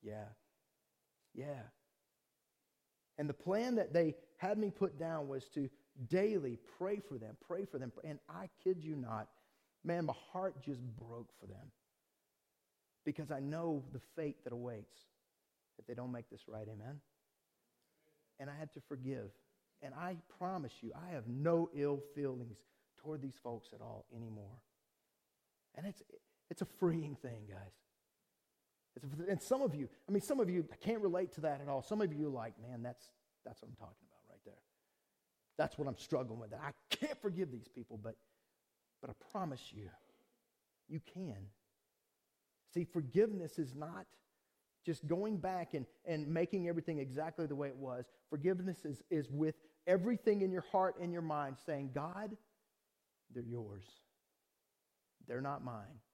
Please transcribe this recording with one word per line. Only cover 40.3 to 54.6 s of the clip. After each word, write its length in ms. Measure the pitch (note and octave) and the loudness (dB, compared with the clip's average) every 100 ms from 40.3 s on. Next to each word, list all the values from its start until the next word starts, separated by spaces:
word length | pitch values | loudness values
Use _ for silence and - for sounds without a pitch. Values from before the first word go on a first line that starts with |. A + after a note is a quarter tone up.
| _ _ _ _ _ _ | _ _ _ _ _ _
you 100 | D#3 - | -8 -8
can. 240 | F3+ F#3 G2 G2 - _ _ _ _ _ _ _ _ _ _ _ | -8 -6 -6 -10 -14 _ _ _ _ _ _ _ _ _ _ _
See, 100 | F3 | -2
forgiveness 760 | E3+ F3 C#3 D#3+ A3 G3+ E3 - | 0 0 2 6 6 4 -4 -2
is 160 | C#3+ | -2
not 320 | C3 D3+ F#3+ F#3 - _ _ _ _ _ _ - | -2 -8 -8 -12 -20 _ _ _ _ _ _ -2
just 220 | D#3+ D3+ | -2 2
going 300 | E3+ G#3+ G#3 | 2 2 0
back 360 | F#3 F#3 D#3+ | 0 -2 -2
and, 120 | D#3 B2 - - | -2 -4 -8 -2
and 220 | D#3+ D3 | 0 2
making 400 | E3 F3 G3 E3+ | 4 4 4 2
everything 320 | E3+ D#3+ D#3 | 0 0 0
exactly 460 | C3+ C3 D#3 D#3+ D#3+ | 0 -2 -2 -2 -2
the 100 | C#3+ | 0
way 140 | C#3+ | -2
it 80 | C3 | -2
was. 280 | C3+ B2 B2 - _ | -4 -4 -6 -12 _
Forgiveness 540 | D3+ D#3+ F#3 F#3 F3 | 2 4 4 2 -2
is, 180 | D#3 C3+ - | -4 -6 0
is 200 | E3 C3 | 2 2
with 260 | C#3+ D#3 D#3 - _ - | 4 4 2 -10 _ 6
everything 540 | F#3 F#3+ A#3+ - G#3 | 6 6 4 6 6
in 100 | F#3+ | 6
your 140 | F#3 - | 2 4
heart 280 | G3 F#3 - | 6 6 4
and 140 | F3 | -2
your 80 | F3 | 0
mind 340 | D#3+ D3+ C#3+ C3 - | 0 0 0 -4 -2
saying, 260 | D3 C#3 | -2 0
"God, 420 | C3 D#3 F#3 G#3+ G#3 _ _ _ _ _ _ _ _ _ | -2 -2 -4 -6 -8 _ _ _ _ _ _ _ _ _
they're 80 | B2 | -6
yours. 440 | A#2+ A#2+ G#2+ G2+ F#2+ - _ _ _ _ _ _ | -4 -4 -4 -8 -12 -20 _ _ _ _ _ _